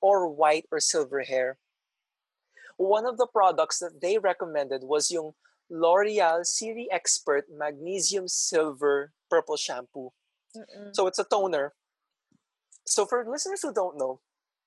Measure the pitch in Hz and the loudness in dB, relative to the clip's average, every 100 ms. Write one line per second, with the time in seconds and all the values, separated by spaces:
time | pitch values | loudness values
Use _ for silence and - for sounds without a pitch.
0 | 196 202 175 147 156 156 - 156 - 170 | 4 4 2 2 4 4 0 -2 0 0
1 | 131 139 127 131 127 135 _ _ _ _ | 0 -4 -2 0 -2 -4 _ _ _ _
2 | _ _ _ _ _ _ - - 190 214 | _ _ _ _ _ _ -18 -4 2 2
3 | 240 226 247 214 190 160 160 - 175 151 | 0 -2 0 4 4 4 0 -2 -8 -6
4 | 175 214 190 175 175 151 135 135 131 151 | -2 2 2 0 -2 -4 -2 -4 -2 0
5 | 143 170 156 - _ _ _ 165 165 180 | 0 -2 -6 -12 _ _ _ 0 4 4
6 | 208 208 170 165 170 - 220 226 247 180 | 4 2 2 2 0 -4 -6 -8 -6 -4
7 | - - - 143 - 151 151 143 165 190 | 0 -2 0 -2 -2 -6 -8 -8 -8 -4
8 | - 196 180 - - 170 156 131 143 139 | -2 -2 -4 -4 0 0 0 0 0 0
9 | 147 _ _ 165 151 147 - 127 123 139 | -2 _ _ 0 0 -4 -4 -8 -12 -14
10 | 127 - _ _ _ 226 - 202 208 202 | -14 -16 _ _ _ -20 -20 -20 -6 0
11 | 185 185 196 214 190 156 143 - _ _ | 0 0 0 0 2 0 -4 -8 _ _
12 | _ _ _ _ _ _ _ - - - | _ _ _ _ _ _ _ -16 -4 0
13 | 202 247 226 294 381 392 311 208 180 143 | 0 -2 -2 -6 -6 -6 -4 -2 -2 -2
14 | 131 131 _ _ _ _ | -6 -6 _ _ _ _